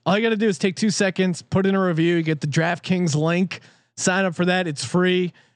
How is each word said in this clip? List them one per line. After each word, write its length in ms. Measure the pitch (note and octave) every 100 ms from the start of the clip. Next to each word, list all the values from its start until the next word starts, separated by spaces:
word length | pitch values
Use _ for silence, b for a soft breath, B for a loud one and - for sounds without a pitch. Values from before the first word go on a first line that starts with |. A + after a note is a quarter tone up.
| -
All 120 | G3+
you 60 |
gotta 140 | A3+ A3
do 100 | A3
is 100 | F3+
take 200 | G3 D#3+
two 120 | G#3+
seconds, 520 | - G3 F3+ F#3 E3+
put 240 | - F#3 G3
in 100 | G3
a 80 | F#3
review. 300 | D#3+ E3 F3
You 80 |
get 160 | D#3+ D#3
the 80 | D#3
DraftKings 640 | D3+ E3 F3 - F#3 F3
link, 460 | D3 D#3+ F3 F#3 - b b b -
sign 260 | - F#3
up 120 | F#3+ E3
for 100 | F3+
that. 220 | F#3 F3
It's 180 | C#3+ -
free. 480 | F3 F3+ F#3 F3+ b b